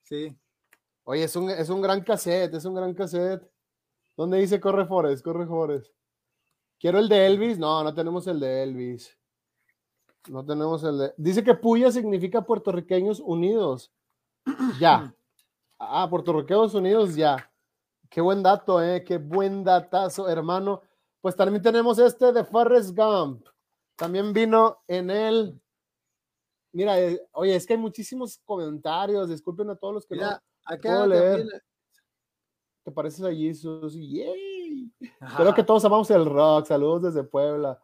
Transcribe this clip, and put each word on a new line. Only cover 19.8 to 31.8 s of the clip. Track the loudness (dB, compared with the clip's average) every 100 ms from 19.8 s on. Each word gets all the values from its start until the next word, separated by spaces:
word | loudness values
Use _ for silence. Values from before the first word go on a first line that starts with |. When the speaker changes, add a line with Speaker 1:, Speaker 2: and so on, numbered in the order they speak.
| 2 -2 -2 -4 -4
Speaker 2:
hermano. | -4 -2 -4 -4 -6 _ _ _ _
Pues | -6 0
también | 0 2
tenemos | 2 2 2 4
este | 4 6 4
de | 4
Forrest | 0 2 4 4 2 0
Gump. | 2 2 -2 -6 _ _ _ _ _ -10
También | -6 -4 -2
vino | 0 4 6 4 2 -8
en | -6 -4
el... | -2 0 0 -2 -10 _ _ _ _ _ _ _ _ _ _ _
Mira, | -4 0 2
eh, | 2 -2 -8
oye, | -2 0 0
es | 0
que |
hay | -2
muchísimos | -2 -8 -12 -10 -12 -14 _
comentarios. | -8 -6 -8 -4 -4 -2 -2 -2
Disculpen | -6 -10 -8 -10
a | -8
todos | -10 -10
los | -10
que | -8
Speaker 1:
Mira, | -6
Speaker 2:
no | -8 _ _ -14 -8
Speaker 1:
acá | -2
Speaker 2:
puedo | 2 4
leer. | 4 4 2
Speaker 1:
también. | -4 -12 _ _